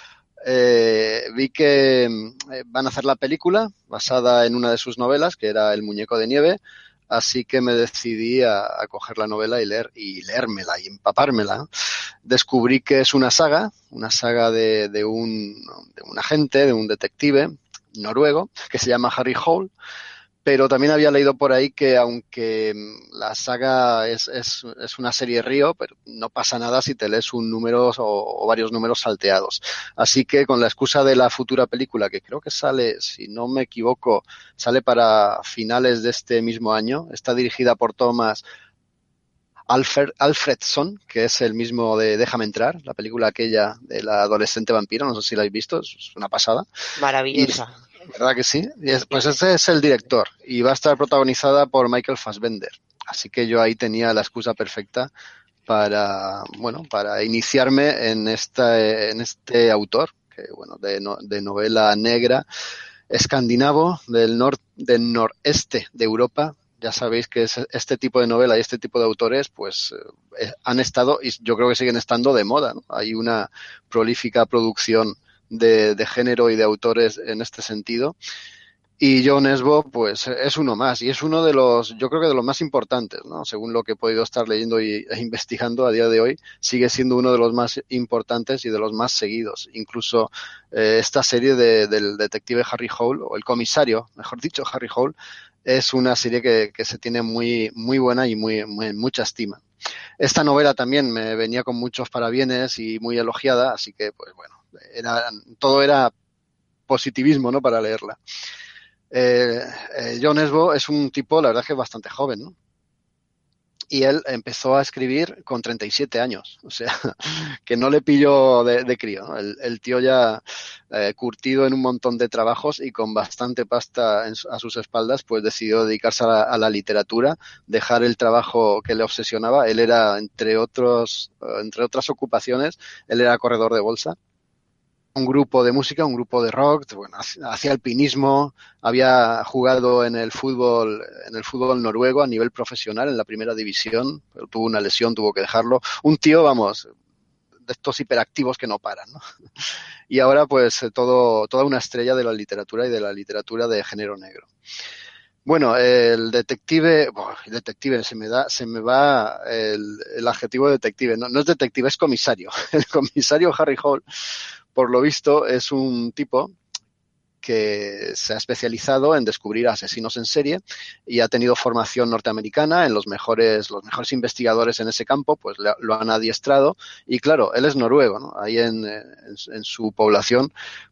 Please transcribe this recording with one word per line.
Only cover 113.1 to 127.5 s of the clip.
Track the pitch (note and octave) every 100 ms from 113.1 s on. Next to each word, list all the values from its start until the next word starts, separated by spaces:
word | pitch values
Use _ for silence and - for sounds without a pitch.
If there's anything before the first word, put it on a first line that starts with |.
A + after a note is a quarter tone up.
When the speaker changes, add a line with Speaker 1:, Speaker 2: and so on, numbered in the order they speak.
| _ _ _ _ _ _ - -
Speaker 1:
Y | C#3
él | C3 D3+ C#3
empezó | B2 B2+ A#2 C3+ C3+
a |
escribir | C#3 C3+ B2+ C#3 E3 - -
con | B2
treinta | A#2 A#2 G#2
y |
siete | - C#3+ A#2
años, | B2 G2 - -
o | -
sea, | - A#2+
<laughs> | - C3+ - D3+ D#3+ D#3 C3+
que | - A#2+
no | C3
le | D3
pilló | C3+ C#3+ C#3+ C#3 C3 B2 A#2+
de, | B2
de | B2+ A#2+
crío, | A2+ F#2+ A#2
¿no? | C3
El, | G2+ -
el | B2 A#2
tío | A#2+ B2+
ya, | C3 C3 A#2 A2 - - - - -
eh, | G#2+ G2+ -
curtido | B2 A2 C3 C3 C3+
en |
un | C3
montón | B2+ B2 B2+ A#2+
de | A#2+
trabajos | A#2 A2+ A#2 D3 D3
y | C3+
con | A#2 A2
bastante | G#2+ - - B2 B2 A2+
pasta | A#2+ - - A2+ G#2 A2+
en | G#2+
su, | -
a | A2+
sus | A#2 A#2
espaldas, | G#2+ A#2 A2+ C3+
pues | - A2
decidió | G#2+ - A2 A2 A2+
dedicarse | A2 A#2 - A#2
a |
la, | A2
a | A2+ A#2
la | A2
literatura, | G#2 G2 G#2+ G2+ A2+ C3+ E3 -